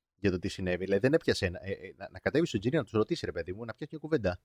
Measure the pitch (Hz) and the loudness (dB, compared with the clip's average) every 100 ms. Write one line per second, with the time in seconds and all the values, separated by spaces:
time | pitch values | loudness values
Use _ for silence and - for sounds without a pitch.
0 | _ _ 101 90 95 - 92 87 95 98 | _ _ 0 0 -2 -4 -2 -2 2 2
1 | 127 160 - 107 95 90 92 98 92 85 | 4 4 2 0 0 -2 -8 -8 -10 -14
2 | 95 - - 143 170 104 110 160 117 110 | -16 -4 0 2 2 0 0 0 2 2
3 | 107 165 - 85 80 76 117 - 151 151 | 2 0 -4 -4 -6 -8 -10 -12 -12 -10
4 | 151 151 95 85 | -2 0 0 -2